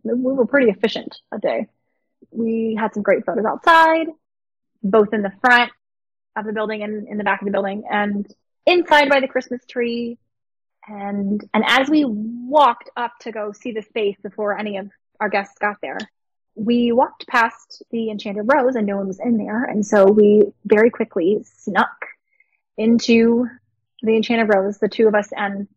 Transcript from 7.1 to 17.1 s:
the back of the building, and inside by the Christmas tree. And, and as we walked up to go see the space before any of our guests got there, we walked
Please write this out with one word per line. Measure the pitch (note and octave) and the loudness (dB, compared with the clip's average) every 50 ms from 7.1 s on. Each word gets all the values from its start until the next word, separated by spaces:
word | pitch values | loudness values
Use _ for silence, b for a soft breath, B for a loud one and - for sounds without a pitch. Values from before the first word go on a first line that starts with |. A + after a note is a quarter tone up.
| G#3+ | -10
the | G#3 G3+ | -6 -2
back | G3+ G3 - | -2 -4 -2
of | - | -4
the | G3+ | -4
building, | G3 G3 G3 G3 G3 G#3 - - | -4 -4 -4 -4 -8 -8 -8 -4
and | - G3+ G#3 G#3 G3+ G3+ G#3 - _ _ _ _ _ _ _ | -4 -2 -2 -2 -4 -6 -8 -10 _ _ _ _ _ _ _
inside | - F4+ F4+ E4 - D#4+ D4 C#4+ C#4 | 2 2 2 2 4 4 4 4 4
by | C#4 C4+ | 2 0
the | B3+ | 0
Christmas | B3+ - C4 B3+ _ B3 B3 _ | -2 -4 -6 -6 _ -12 -12 _
tree. | - - B3 A#3+ A#3 A#3 A#3+ A#3+ A#3 A#3+ _ _ _ _ _ _ _ _ _ _ _ _ _ - | -10 -6 -4 -4 -4 -4 -6 -6 -8 -10 _ _ _ _ _ _ _ _ _ _ _ _ _ -20
And, | G#3+ G#3+ G3+ G3+ G3+ G3+ G3+ G3+ G3 G#3 G#3 - _ - | -18 -16 -12 -10 -8 -6 -4 -4 -4 -4 -6 -6 _ -2
and | G#3+ G#3+ | -2 0
as | - A#3 C4 C4+ C#4 | 2 0 0 2 2
we | D#4 D4+ C#4+ | 2 0 0
walked | B3+ G#3+ G#3 G#3+ A3+ A#3+ A#3+ A#3+ B3 C#4 D4+ C#4+ A#3+ A#3 - - - _ | 0 -4 -6 -8 -8 -10 -12 -8 0 2 4 4 4 2 -2 -14 -14 _
up | B3 A#3+ A#3 _ _ - | -8 -8 -8 _ _ -16
to | A#3+ A3 | -12 -10
go | A3 G#3 G#3 | -8 -10 -10
see | G#3 - - B3 G#3+ | -10 -12 -12 -10 -10
the | G#3+ | -10
space | G3+ _ _ A3+ G#3+ G3+ G3+ _ - | -12 _ _ -4 -2 -2 -4 _ -14
before | G3+ _ - G#3+ G#3 G3 | -14 _ -6 -4 -4 -4
any | F3+ G#3+ G#3+ G3+ | -4 -6 -8 -8
of | F#3+ G3+ G3+ _ _ _ _ _ _ | -8 -10 -12 _ _ _ _ _ _
our | G#3+ | -4
guests | G#3 G3+ G3 G3 - _ _ | -2 -2 -4 -4 -6 _ _
got | - G#3 G3+ _ | -4 -4 -4 _
there, | - C3+ D3 F#3+ G#3+ _ _ _ _ _ _ _ _ _ _ | -12 -10 -10 -10 -12 _ _ _ _ _ _ _ _ _ _
we | G#3+ G#3+ A3+ A#3+ A#3+ A#3+ A#3+ A#3 | -6 -2 0 0 2 2 2 2
walked | A#3+ D4 D4+ | 2 2 0